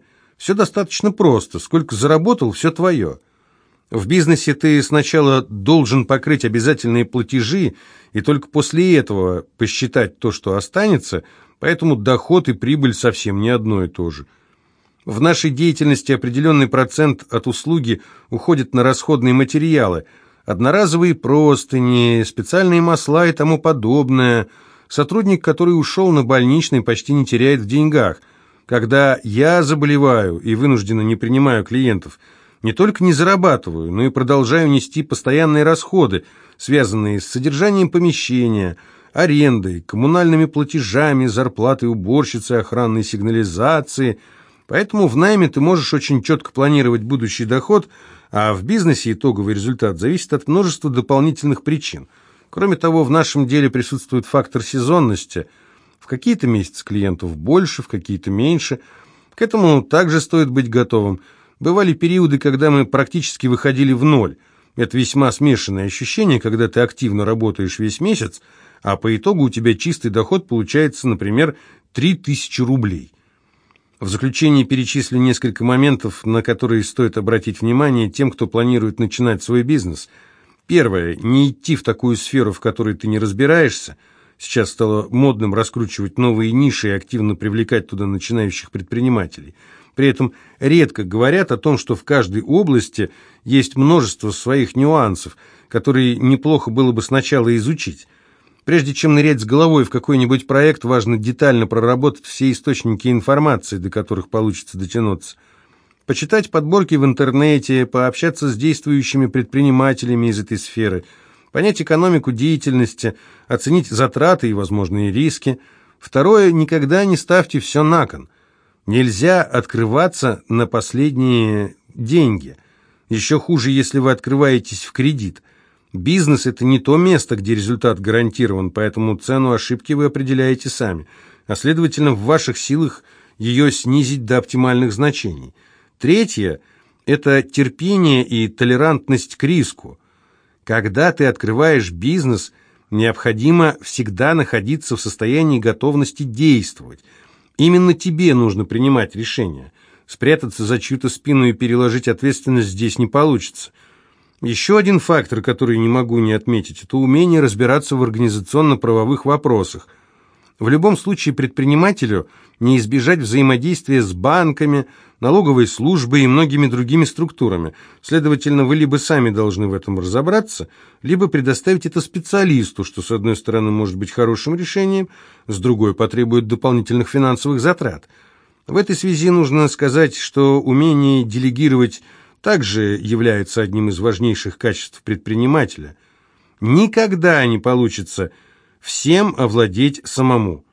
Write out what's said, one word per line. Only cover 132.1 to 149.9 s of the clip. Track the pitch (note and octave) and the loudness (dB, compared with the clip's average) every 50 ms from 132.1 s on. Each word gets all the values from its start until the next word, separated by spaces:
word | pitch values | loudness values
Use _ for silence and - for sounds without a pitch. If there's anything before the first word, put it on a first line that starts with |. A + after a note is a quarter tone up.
| B2 | 0
в | G2 | 0
ваших | G#2 B2+ D#3+ D#3 - C3+ A#2 | 0 0 0 0 0 -2 -6
силах | - - - C#3 D#3 D#3+ C3 - - _ _ _ _ _ _ _ | -6 -4 -4 -2 -2 -2 -2 -4 -8 _ _ _ _ _ _ _
ее | - G#2 A#2+ A#2+ C3 D3 C#3+ | -8 -4 -2 0 2 2 2
снизить | - - - A#2+ C3+ D3 C#3 B2 C#3+ C3+ A#2 | 0 -2 -2 0 0 0 0 0 -4 -6 -2
до | G#2+ B2+ | 0 0
оптимальных | B2+ B2 - - B2+ B2+ B2+ B2 B2 B2+ A#2 G2 | 0 0 -2 -2 0 2 2 2 2 0 0 0
значений. | G2+ D3 D3 C#3 - - G2+ D#2+ C#2 B1+ B1+ - _ _ _ _ _ _ _ _ - | 0 -2 -2 -2 -4 -6 -10 -10 -10 -16 -20 -20 _ _ _ _ _ _ _ _ -4
Третье — | - C#3 F3+ A3 A3+ - - A2+ G2+ F2 D2+ - _ _ _ _ _ _ _ _ - | 0 2 2 2 2 0 -2 -4 -4 -4 -6 -8 _ _ _ _ _ _ _ _ -4
это | - C#3+ C#3+ - C#3+ C#3 C3+ C3 | -2 -2 0 2 2 2 2 2
терпение | C3+ - C#3+ C#3 B2+ - - D#3+ F#3+ G3+ F#3+ F3 D3+ C3+ B2+ B2 | 0 0 0 0 0 -2 -4 -2 0 2 2 4 4 4 2 2
и | - A#2+ A2+ A2+ | 0 -2 -2 -2
толерантность | G2+ - - B2 A#2+ B2 B2 D3+ D#3+ D3+ C3+ - - C3+ B2+ - - - | -2 -2 -2 0 2 2 2 2 2 0 0 0 0 -2 -2 -2 -6 -10
к | - C#3 | -4 -2
риску. | C#3+ F3+ E3 A#2 - - _ - - - _ _ _ _ _ _ _ _ _ _ _ _ _ - | 0 2 2 0 -2 -4 _ -20 -20 -20 _ _ _ _ _ _ _ _ _ _ _ _ _ -6
Когда | - A2 A2+ G2+ G#2+ F#2 C3 D#3+ F3 | -2 -2 -2 -2 -2 0 0 0 0
ты | E3 - C#3+ | 2 2 0
открываешь | C3 A#2+ - - G#2 A2 B2+ D3+ D#3+ D3+ C3 G2+ F2 | 0 0 -2 -4 -4 -2 0 2 2 2 2 0 -2
бизнес, | E2+ E2 G2 C#3 F3 F#3 C#3+ C3 A#2 F#2+ - - _ _ _ _ _ _ _ - | -6 -6 -2 -2 -2 0 0 0 0 -2 -4 -8 _ _ _ _ _ _ _ -6
необходимо | G#2+ G#2+ A2+ A2+ A2 - - A#2+ A2 G#2+ A#2+ D#3 E3+ F3 E3 D3+ - - | -2 0 0 0 0 -2 -2 -2 -2 0 2 2 4 4 4 2 0 -2
всегда | - - - - A#2+ A2+ F#2 F#2 B2+ D3+ E3+ | -10 -12 -8 -6 -6 -6 -2 -2 0 0 2
находиться | D#3+ C3+ - B2 A2 G2 A#2 D#3 D3 - - A#2+ | 0 0 0 -2 -4 -2 -2 -6 -6 -6 -6 -8
в | A2 | -6
состоянии | - G#2 - - A2 A2+ C3+ D#3 E3 D#3 C#3 A#2+ | -8 -8 -8 -4 -2 -2 0 0 2 0 0 0
готовности | A2+ A2+ G#2+ - B2+ D3 C#3+ C#3+ C#3 C#3 - - D3 | 0 -2 -2 0 0 0 0 0 -2 -2 -4 -8 -10
действовать. | B2+ G#2+ A#2 D#3 D#3 C3+ A2+ E2+ - - - - - - - _ _ _ _ _ _ _ _ _ _ _ | -8 -4 0 4 4 4 4 2 -4 -10 -18 -20 -20 -20 -20 _ _ _ _ _ _ _ _ _ _ _
Именно | - D3 E3+ F3+ F3+ F3+ F3+ D#3+ | 2 2 4 4 4 4 4 2
тебе | D#3+ - F#3 D#3+ D#3 F3+ E3 C3+ | 0 -2 -4 -2 2 2 4 4
нужно | B2 A#2 A2 F#2+ G2+ G2+ | 4 2 2 0 -2 -4
принимать | - A2 A#2 B2+ C#3 C3+ A#2+ G2+ - - | -4 -2 0 2 2 2 2 0 -2 -6
решения. | G2+ A2+ - - C3 A2 F2 D2 C2 C2 C#2 _ _ _ _ | -10 -10 -8 -6 -4 -4 -6 -6 -10 -16 -20 _ _ _ _